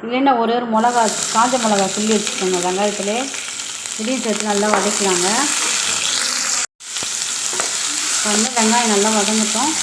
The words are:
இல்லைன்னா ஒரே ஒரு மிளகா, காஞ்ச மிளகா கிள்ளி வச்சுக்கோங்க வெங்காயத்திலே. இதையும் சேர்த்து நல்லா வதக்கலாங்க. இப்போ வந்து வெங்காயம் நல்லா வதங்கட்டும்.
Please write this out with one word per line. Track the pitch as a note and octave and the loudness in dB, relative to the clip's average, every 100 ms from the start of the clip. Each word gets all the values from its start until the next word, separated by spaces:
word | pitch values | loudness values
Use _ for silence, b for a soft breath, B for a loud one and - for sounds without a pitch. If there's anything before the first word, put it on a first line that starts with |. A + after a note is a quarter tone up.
இல்லைன்னா | A3+ B3 C#4 B3 | -4 0 2 4
ஒரே | A3+ A#3+ | 2 0
ஒரு | A#3+ | 0
மிளகா, | A3 A#3+ A#3+ A3 G#3+ - | 2 2 4 2 2 -2
காஞ்ச | A3 B3 B3+ | 2 4 4
மிளகா | A3+ G3+ F#3+ | 2 2 2
கிள்ளி | G3 G#3+ | 0 2
வச்சுக்கோங்க | G#3+ - - F#3 F#3 | 2 2 -2 0 0
வெங்காயத்திலே. | F3+ F#3 G#3 G3+ G3 A3 C4+ - - - - - - - | 0 0 0 0 -2 -2 -4 -6 -10 -10 -10 -10 -10 -6
இதையும் | A3 C4 | -4 -2
சேர்த்து | A3+ G#3 G#3+ | 0 -2 0
நல்லா | G3+ G#3 | 0 2
வதக்கலாங்க. | G3+ F#3+ G#3+ G3+ F3+ F3+ A3+ D4 - - - - - - - - - - - - _ - - - - - - - - - - - - - - | 2 2 0 2 2 2 2 0 0 -2 -2 -2 -2 -2 -2 -2 -2 -2 -4 -4 _ -12 -8 -6 -6 -6 -4 -4 -4 -4 -4 -4 -4 -2 -2
இப்போ | G#3+ | 0
வந்து | G#3 A3 B3 | 2 2 2
வெங்காயம் | A3 A#3 A#3 | 2 2 2
நல்லா | G#3 G#3 A3 | 2 2 2
வதங்கட்டும். | G3+ G#3+ G#3+ A3 C#4 D#4 | 2 0 0 0 0 -2